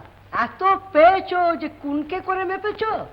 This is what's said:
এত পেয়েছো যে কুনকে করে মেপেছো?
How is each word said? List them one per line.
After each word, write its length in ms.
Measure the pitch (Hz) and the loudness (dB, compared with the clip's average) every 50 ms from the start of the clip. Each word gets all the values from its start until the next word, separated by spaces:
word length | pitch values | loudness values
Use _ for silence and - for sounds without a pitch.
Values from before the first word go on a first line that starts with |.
| - - - - - - - | -16 -20 -20 -20 -20 -10 -6
এত 300 | 190 233 233 - - 370 381 392 381 381 - - | -4 -4 -4 -6 -2 2 2 2 2 -2 -2 4
পেয়েছো 640 | 302 311 349 381 381 - - 359 359 349 339 330 | 6 8 8 6 6 0 -4 -2 0 0 0 0
যে 120 | 277 311 294 | -2 -4 -10
কুনকে 520 | - - - 285 285 294 294 302 359 381 | -12 -10 -10 -6 -6 -6 -6 -6 -8 -8
করে 240 | 370 - 381 370 381 | -4 -4 -4 -4 -4
মেপেছো? 640 | 359 381 381 381 415 403 415 440 440 415 294 - - | -4 -6 -6 -6 -6 -4 -4 -4 -4 -4 -4 -6 -10